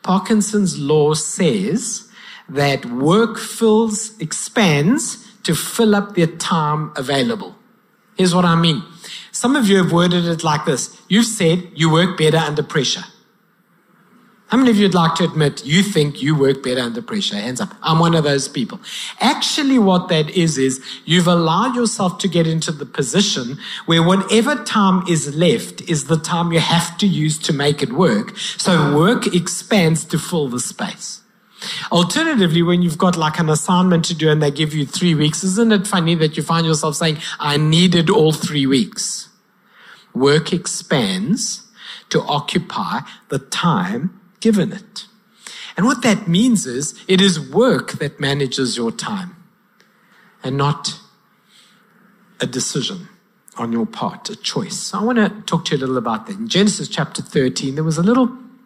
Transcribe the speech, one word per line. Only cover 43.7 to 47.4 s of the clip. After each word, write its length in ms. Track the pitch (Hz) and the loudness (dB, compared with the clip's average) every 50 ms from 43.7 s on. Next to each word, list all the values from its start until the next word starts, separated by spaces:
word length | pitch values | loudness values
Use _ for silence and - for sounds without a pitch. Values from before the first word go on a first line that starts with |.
| 143 98 90 90 104 123 147 185 - - _ _ _ _ | 0 0 -2 -4 -4 -4 -4 -6 -8 -10 _ _ _ _
given 320 | - 220 214 196 156 104 | 0 2 2 2 0 -2
it. 340 | - - - - _ - - _ _ _ _ _ _ _ - - - - - - - | -4 -10 -16 -18 _ -20 -20 _ _ _ _ _ _ _ -20 -20 -18 -18 -18 -12 -4
And 100 | - 185 | 0 2
what 160 | 247 254 240 - | 2 2 2 2
that 260 | 240 202 - - 170 | 2 2 2 0 0
means 360 | 170 185 240 262 233 180 - | 2 4 4 4 2 2 0
is 320 | 131 120 127 147 - - - - - | -4 -6 -6 -6 -8 -10 -12 0 2
it 100 | - 185 | 4 4
is 180 | 196 196 175 | 6 4 2
work 600 | 156 | 0